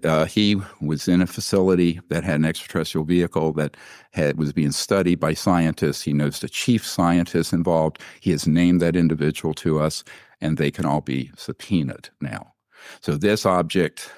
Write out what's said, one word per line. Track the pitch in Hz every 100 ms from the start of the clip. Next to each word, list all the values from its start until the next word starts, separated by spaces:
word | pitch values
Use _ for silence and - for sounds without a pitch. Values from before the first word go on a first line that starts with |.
| 82
uh, | 78
he | 80 - 104 104 95 -
was | 76 76 -
in | 87
a | 92
facility | - - 98 95 90 87 85 -
that | 85
had | 85 76
an |
extraterrestrial | 78 82 - 85 80 80
vehicle | 78 87 85 82 80
that | 76 76 - - - _
had, | - 76 71
was | 76
being | 78 73
studied | 71 - 98 87 82
by | 78
scientists. | 80 - 87 82 73 76 71
He | -
knows | 73 73 -
the | -
chief | - - 117 -
scientist | - 85 87 85 85 82
involved. | 85 85 82 80 - - -
He | 95
has | 76 -
named | 78 90 90
that | 85
individual | 85 82 80 76 76 80
to | 76 78 76
us, | 78 - - - - -
and | 82 78
they | 73
can | - 78
all | 73
be | 73 67 65 -
subpoenaed | - - - 92 69 - - -
now. | - - - _ _ - - -
So | - 73
this | 104 -
object | - 90 82 95 80 - -